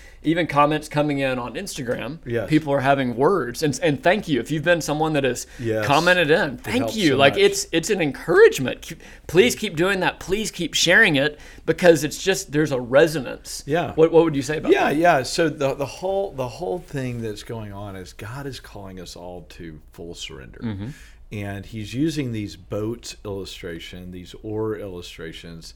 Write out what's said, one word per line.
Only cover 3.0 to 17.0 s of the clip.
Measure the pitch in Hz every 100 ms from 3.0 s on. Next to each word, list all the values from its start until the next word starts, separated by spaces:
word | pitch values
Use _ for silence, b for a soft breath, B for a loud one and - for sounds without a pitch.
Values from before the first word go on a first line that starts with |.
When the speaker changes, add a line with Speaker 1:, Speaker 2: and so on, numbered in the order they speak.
| 127 117
Speaker 1:
words. | 151 196 120 120
And, | 156 127
and | 170 139
thank | 170 202 165
you. | 127
If | 113
you've | 156
been | 156 170
someone | 151 151 156
that | 151
has | 135 120 - -
Speaker 2:
Yes. | 117 110 107
Speaker 1:
commented | 143 175 180 151
in, | 165 165 117
Speaker 2:
It |
Speaker 1:
thank | - 233
Speaker 2:
helps | 113 220
Speaker 1:
you. | 160
Speaker 2:
so | 131
Speaker 1:
Like, | 139 160
Speaker 2:
much. |
Speaker 1:
it's, | 196 196 -
it's | 165 160
an | 196
encouragement. | 151 127 - 359 453 - 123 -
Keep, | - - B B -
please | 165 240 -
keep | 214 147
doing | 185 190
that. | 160 -
Please | - 202 208
keep | - 160
sharing | - 165 196 214 143
it | 147 - B B -
because | 160 180 160
it's | 147 -
just, | 185 190 -
there's | 143 156
a | 131
resonance. | 120 131 165 151 120 - - - -
Speaker 2:
Yeah. | 160 127
Speaker 1:
What, | 127 160
what | 165 165
would | 139
you |
say | 127 151
about | -
Speaker 2:
Yeah, | 392 269
Speaker 1:
that? | 147
Speaker 2:
yeah. | 175 151
So | 123 - 165
the, | 131 139 135
the | 139
whole, | - 185 196 196
the | 131 123
whole | 117 185 180
thing | - 139